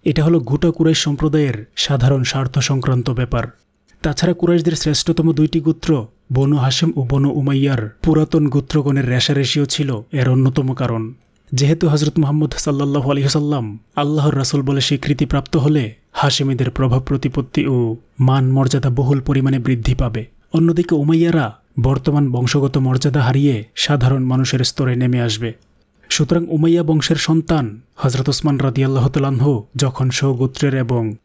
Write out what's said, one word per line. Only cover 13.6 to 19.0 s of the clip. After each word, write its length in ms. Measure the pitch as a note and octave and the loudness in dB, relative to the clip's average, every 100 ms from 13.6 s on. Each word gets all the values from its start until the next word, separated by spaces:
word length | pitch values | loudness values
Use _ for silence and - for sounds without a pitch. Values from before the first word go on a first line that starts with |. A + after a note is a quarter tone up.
| A2 A2 _ - | -4 -10 _ -4
আল্লাহর 400 | C#3+ D3+ D3 C3+ | -2 2 2 0
রাসূল 260 | C3 C#3+ | 0 -2
বলে 180 | C3+ C#3 | 0 -2
স্বীকৃতিপ্রাপ্ত 760 | - C#3 - C#3 C#3+ C#3 - D#3+ | 0 -2 -2 -2 0 -2 0 0
হলে 380 | C#3 D3+ A2 A2 _ | 2 0 -2 -8 _
হাশেমিদের 580 | - C#3+ - C3+ B2+ A#2+ | -2 -2 0 -2 0 -2
প্রভাব 320 | - C3 B2+ | 0 0 0
প্রতিপত্তি 640 | C3 C3+ C3 C#3+ B2+ - C#3 | 0 -2 -2 -4 -4 -2 0
ও 300 | B2+ A#2 A2+ _ - | 0 -2 -4 _ 0
মান 300 | C3 C3+ C3 | 2 2 2
মর্যাদা 400 | C3+ C3 C3+ C3+ | 2 2 0 0
বহুল 300 | A#2+ | 0